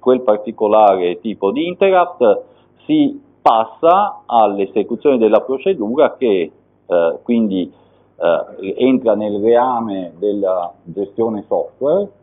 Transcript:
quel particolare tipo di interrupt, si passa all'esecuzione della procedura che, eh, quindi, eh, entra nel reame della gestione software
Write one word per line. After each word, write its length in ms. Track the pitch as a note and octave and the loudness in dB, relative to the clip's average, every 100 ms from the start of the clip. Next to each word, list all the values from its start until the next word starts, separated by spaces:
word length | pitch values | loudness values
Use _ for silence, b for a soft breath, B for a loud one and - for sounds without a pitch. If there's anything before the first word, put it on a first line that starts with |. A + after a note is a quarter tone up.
quel 220 | B2 B2+ | 0 0
particolare 1000 | B2+ G#2+ - G2+ G#2+ G#2+ G#2 F#2+ F2 F2 | 2 -2 -4 -4 2 4 4 4 0 -4
tipo 320 | A2+ F#2+ G2 | -8 -4 -4
di 160 | A#2+ E3+ | -2 -4
interrupt, 760 | F3+ G3 F#3 E3+ - - G2+ - b b _ | 0 2 2 0 0 2 2 -4 b b _
si 360 | - D#3 C#3+ - _ _ | -2 0 0 -2 _ _
passa 800 | D3 A2+ A2+ - E3 F#3 G3+ - - | 0 2 -2 0 2 2 0 -6 -2
all'esecuzione 880 | A#2 G#2+ G2 G2 A2 G2+ A#2 D3 B2+ | 2 2 0 -4 -2 -4 -2 0 2
della 240 | A2 G#2+ | 4 2
procedura 720 | - C3 F#3+ F#3 G#2 C3+ C3 - | 0 -4 -2 -4 -2 0 0 0
che, 360 | B2 G2 D#2 _ _ _ - | -2 -2 -4 _ _ _ -2
eh, 320 | F2 E2 D#2 | 0 0 -2
quindi, 500 | - A#2 A2 F#2+ E2 b b b b - | -2 0 0 -2 -6 b b b b -4
eh, 580 | E2+ D#2+ - - F#2+ - | -2 0 -4 -12 -10 -2
entra 360 | B2+ B2+ A2 | 0 2 0
nel 260 | G#2 G#2+ G#2 | -2 -2 -2
reame 760 | A2 A#2+ B2+ A#2+ A2+ F#2+ F2 D#2+ | 2 2 2 -2 -6 -8 -10 -6
della 540 | G#2 G#2 F#2+ F#2 F2 - | -4 -2 -2 -4 -6 -12
gestione 640 | F2 E2+ G2 - A2+ G#2+ - | -14 -10 -8 -4 -4 -4 -4
software 640 | F#2 D2+ - C3+ F3+ G3+ _ | -4 -4 -6 -2 -2 -4 _